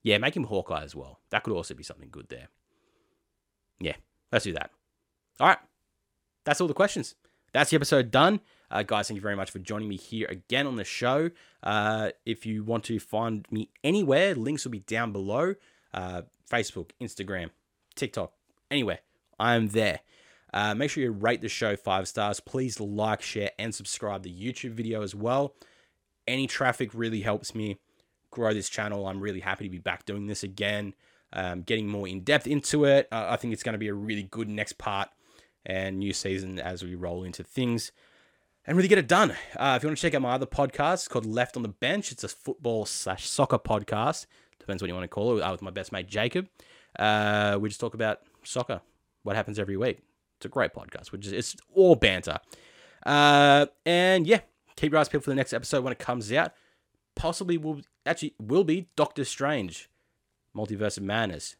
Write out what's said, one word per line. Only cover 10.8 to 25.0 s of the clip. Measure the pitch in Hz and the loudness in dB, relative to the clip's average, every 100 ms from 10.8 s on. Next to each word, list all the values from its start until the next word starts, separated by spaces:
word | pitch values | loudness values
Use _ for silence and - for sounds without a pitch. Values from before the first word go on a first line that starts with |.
show. | - - 120 139 165 - - _ | -6 -2 0 2 0 -6 -20 _
Uh, | - 107 104 110 107 - - | -2 0 2 0 -2 -6 -8
if | 113 110 | -6 -4
you | 107 | -6
want | 107 117 - | -2 -4 -2
to | 110 | -6
find | - 107 113 107 - | -2 -2 -2 -4 -4
me | 110 - _ | -6 -6 _
anywhere, | 143 202 156 139 196 | 0 2 4 4 4
links | 143 117 151 | 0 -2 -4
will | 127 | -6
be | 110 | -10
down | - 113 117 | -4 -2 -2
below. | 101 98 117 175 196 _ _ _ | -4 -2 0 -2 -4 _ _ _
Uh, | 92 92 90 - _ _ | -8 -6 -8 -12 _ _
Facebook, | 120 110 95 85 _ | -2 -2 -8 -12 _
Instagram, | 120 - 98 95 80 _ _ _ _ - | -12 -10 -6 -6 -8 _ _ _ _ -8
TikTok, | 131 - 87 _ _ _ _ | -6 -4 -8 _ _ _ _
anywhere. | 143 107 80 _ _ _ _ | -2 0 -4 _ _ _ _
I | 113 120 | 2 4
am | 110 | 2
there. | 107 104 73 _ _ _ _ _ | 2 2 0 _ _ _ _ _
Uh, | 101 104 | -2 -2
make | 107 147 | -2 -2
sure | 156 | -2
you | 127 | -2
rate | 101 110 120 | 0 0 0
the | 107 | -4
show | - 113 101 | -2 -2 -2
five | 101 95 92 | 0 0 0
stars. | - 104 101 | -2 -2 -2
Please | - 131 131 107 | -6 -6 -4 -6
like, | 104 104 107 107 | -6 -2 0 0
share, | - 110 101 - | -4 -4 -4 -4
and | 113 104 | -8 -8
subscribe | 104 - 107 98 | -8 -6 -6 -6
the | 90 | -10
YouTube | 87 113 123 127 | -8 -8 -8 -10
video | 113 113 107 | -6 -4 -4